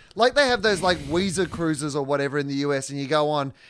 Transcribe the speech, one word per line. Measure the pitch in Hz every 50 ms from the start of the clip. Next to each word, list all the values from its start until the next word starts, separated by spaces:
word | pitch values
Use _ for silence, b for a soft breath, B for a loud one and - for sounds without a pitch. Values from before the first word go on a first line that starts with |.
| B B B
like, | 208 226 254 254
they | 285 285
have | 254 247 208
those, | 185 220 202 170
like, | 180 180 180 156 143
Weezer | 139 156 180 196 196 147 185 180 151
cruises | - 165 170 160 156 131 151 147 135
or | 151 139
whatever | 135 143 139 139 139 135
in | 147 139
the | 143 139
U | 139 143 143 143
S, | 135 135 -
and | 139 139
you | 139
go | 131 156 151 151 147
on, | 151 147 139 135 - B B